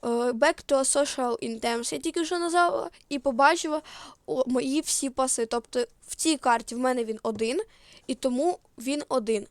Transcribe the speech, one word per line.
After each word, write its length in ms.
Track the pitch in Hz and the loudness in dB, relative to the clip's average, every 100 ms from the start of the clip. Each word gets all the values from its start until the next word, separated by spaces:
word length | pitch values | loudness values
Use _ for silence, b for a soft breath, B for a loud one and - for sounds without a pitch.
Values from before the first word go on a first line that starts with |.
Е, 40 | 240 233 240 | -2 0 0
back 340 | 233 285 330 - | 4 2 2 0
to 100 | 277 | 2
a 60 | |
social 540 | 269 285 285 - 247 233 | 2 2 0 0 -2 -2
items 560 | 226 226 233 233 240 | -4 -4 -2 -2 -2
я 60 | 302 | -4
тільки 260 | 330 330 320 | -4 -2 -2
що 140 | 359 | 0
назвала 500 | 339 349 349 - - b _ | 0 4 2 2 -6 b _
і 100 | 285 | -2
побачила 640 | 277 233 277 330 320 302 B B B B - | -2 4 4 4 0 -4 B B B B -6
о, 180 | 262 254 | -2 2
мої 340 | 247 269 285 | 0 2 0
всі 280 | 302 - 269 | 0 -2 -2
паси. 360 | 247 262 - 226 | 0 0 0 -2
Тобто 400 | 240 - 247 240 _ - | -2 -4 -4 -4 _ -16
в 80 | - | -2
цій 220 | 320 302 | 0 2
карті 380 | 254 233 233 233 | 4 2 0 -2
в 40 | |
мене 240 | 254 254 | 0 0
він 160 | 226 220 | -2 -4
один, 380 | 226 214 226 294 440 B B B B | -4 -2 -2 -2 -4 B B B B
і 80 | 262 | -4
тому 440 | 262 247 330 359 _ - | -2 0 0 0 _ -12
він 260 | 233 294 294 | -4 -4 -2
один. 380 | 262 214 220 202 | -2 0 -4 -4